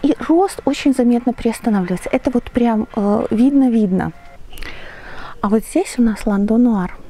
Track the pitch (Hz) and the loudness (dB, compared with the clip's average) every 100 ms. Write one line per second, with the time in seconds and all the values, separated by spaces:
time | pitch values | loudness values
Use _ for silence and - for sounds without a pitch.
0 | 285 - - 330 392 - - 285 285 262 | 2 0 2 2 2 0 -4 0 0 2
1 | 240 240 240 233 233 220 - 208 180 180 | 2 2 0 -2 -4 -2 0 0 0 -4
2 | - 254 - 247 - 247 240 220 - - | -2 -2 0 -2 -2 0 2 0 -2 -2
3 | 202 214 - 220 254 277 262 226 208 185 | 0 0 0 2 4 6 4 4 2 0
4 | 160 - - - - - - - - - | -2 -8 -20 -18 -16 -12 -12 -12 -16 -16
5 | - - - - 202 220 - 302 392 - | -16 -14 -14 -6 0 0 0 -2 -2 0
6 | 233 202 - 196 202 226 247 208 180 - | 0 2 -2 0 2 4 4 2 -2 -8